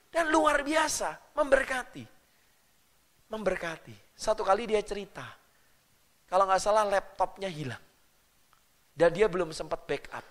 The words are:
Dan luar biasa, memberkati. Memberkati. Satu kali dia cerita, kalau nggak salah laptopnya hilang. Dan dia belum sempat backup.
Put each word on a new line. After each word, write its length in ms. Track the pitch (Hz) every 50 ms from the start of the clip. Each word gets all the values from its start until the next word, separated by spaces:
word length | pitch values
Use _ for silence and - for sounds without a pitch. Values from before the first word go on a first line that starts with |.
| _ _
Dan 160 | - 330 330 311
luar 320 | 320 320 302 302 285 277
biasa, 560 | 277 285 311 311 311 294 - - 196 156 - - - _
memberkati. 720 | - 196 202 - 269 262 - - 262 247 240 - - 143 107 - - _ _ _ _ _ _ _ _ _ _ _ _ _ _ _ _ _ _ _ _ _ _ -
Memberkati. 800 | 220 220 202 190 185 - 180 165 160 - - - 107 - _ _
Satu 320 | _ - - 214 214 214 208
kali 240 | 190 196 214 240 202
dia 160 | 214 208 202
cerita, 400 | - 202 202 196 - - 147 123 - - - _ _ _ _ _ _ _ _ _ _ _ _ _ _ _ _ _ _
kalau 160 | 180 190 196
nggak 160 | 190 190 185
salah 240 | - 208 214 220 208
laptopnya 640 | 202 196 190 - - - - 185 - - 196 196 190
hilang. 320 | 160 151 151 123 110 - - - _ _ _ _ _ _ _ _ _ _ _ _ _ _ _ _ _ _ _ _
Dan 160 | _ 143 165 170 156
dia 80 | 196 220
belum 320 | 202 170 185 170 160 156
sempat 320 | - 160 147 165 - - -
backup. 320 | 143 - - - - 117 - -